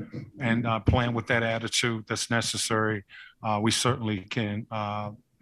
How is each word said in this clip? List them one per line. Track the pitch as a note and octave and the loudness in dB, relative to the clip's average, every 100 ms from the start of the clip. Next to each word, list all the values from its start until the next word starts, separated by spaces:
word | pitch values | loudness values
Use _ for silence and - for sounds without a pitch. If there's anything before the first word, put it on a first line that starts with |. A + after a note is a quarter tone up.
| - A#2 - - | -12 -12 -14 -4
and, | B2 A2+ A#2 | 0 2 2
uh, | A2+ | 0
playing | - B2+ A#2+ | 4 4 4
with | A#2 - | 0 2
that | A#2+ | 2
attitude | A2+ A2+ A2+ - A#2+ A2+ G#2+ | 2 0 -2 0 0 -2 -4
that's | A2 - | -4 0
necessary, | A#2 - A2 - A2 A2 G#2+ - - - _ | 0 0 -2 0 2 2 0 -6 -18 -20 _
uh, | A2 G#2+ | -2 2
we | A2+ | 2
certainly | - B2 C3+ A2 G2+ F#2+ | 4 2 2 0 -2 -4
can, | - G#2 G#2 A2+ | -4 -2 -4 -6
uh, | A2 G#2 G#2 G#2 G#2 _ _ | -6 -4 -4 -6 -10 _ _